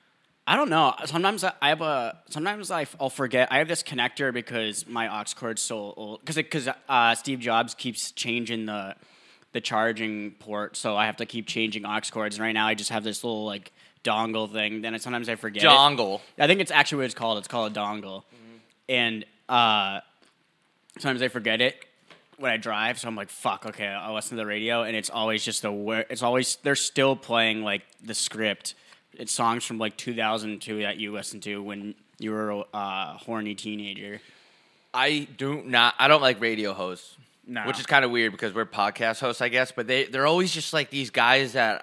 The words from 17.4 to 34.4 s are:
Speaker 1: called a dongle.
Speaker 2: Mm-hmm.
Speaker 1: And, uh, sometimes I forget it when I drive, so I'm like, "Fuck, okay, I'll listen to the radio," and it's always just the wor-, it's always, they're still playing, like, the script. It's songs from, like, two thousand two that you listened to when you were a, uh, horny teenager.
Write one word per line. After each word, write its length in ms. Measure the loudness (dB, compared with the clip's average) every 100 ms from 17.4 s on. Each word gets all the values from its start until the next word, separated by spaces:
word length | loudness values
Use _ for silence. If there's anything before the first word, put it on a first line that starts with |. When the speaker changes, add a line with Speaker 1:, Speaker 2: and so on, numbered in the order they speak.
| -4
Speaker 1:
called 240 | -4 -4
a 20 |
dongle. 480 | -4 -6 -6 -10 -14
Speaker 2:
Mm-hmm. 340 | -16 -20 -20 -20 _ _ -2
Speaker 1:
And, 340 | 2 2 -2 -8 _ 0
uh, 520 | 4 6 4 2 -4 -12 _ _ _ _ _ _ _ _ -6
sometimes 220 | -4 0
I 80 | 0
forget 320 | -2 0 2
it 240 | 2 0 -10 _ _ -20 _ -6
when 140 | -2
I 40 | -2
drive, 440 | -2 -2 -2 -2
so 80 | -6
I'm 80 | -8
like, 140 | -10
"Fuck, 360 | -6 -2 -2 -6
okay, 220 | -8 -6
I'll 260 | -6 -6
listen 220 | -6 -6 -6
to 60 |
the 20 | -4
radio," 380 | -4 0 0
and 120 | 0 -2
it's 140 | -4
always 340 | -2 0 0
just 180 | -2 -4
the 100 | -4
wor-, 320 | -4 -2 -2 -2
it's 140 | -2
always, 320 | 0 2 0 -2
they're 140 | 0 0
still 400 | 0 2 2 2
playing, 480 | 0 2 4 2
like, 180 | -2 -4 -6 _
the 140 | -8
script. 600 | -4 -4 -2 -2 -2 -6 -14 _ -20 _
It's 200 | -12 -6
songs 320 | 0 0 0
from, 140 | -4 -4
like, 180 | -4 -6
two 180 | -8
thousand 480 | -2 0 0 -4 -8
two 200 | -8 -6
that 160 | -4 -4
you 140 | -8
listened 300 | -8 -10 -10
to 180 | -8 -8
when 360 | -8 -10 -10 -12 _ -10
you 100 | -6
were 200 | -4 -4
a, 100 | -6 -6
uh, 420 | -6 -6 -4 -6
horny 420 | -8 -8 -6 -6 -8
teenager. 640 | -8 -8 -10 -12 -14 -14 -18 -20